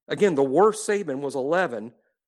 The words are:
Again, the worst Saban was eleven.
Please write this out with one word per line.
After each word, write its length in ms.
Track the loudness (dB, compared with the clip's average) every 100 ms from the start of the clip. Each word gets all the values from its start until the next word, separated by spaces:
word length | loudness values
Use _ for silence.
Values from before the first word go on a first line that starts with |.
| -10
Again, 260 | 0 2
the 80 | 2
worst 460 | 2 4 4 2 -2
Saban 320 | -4 -4 -6
was 140 | -6
eleven. 580 | -4 -2 0 0 -4 -12 -16 _ _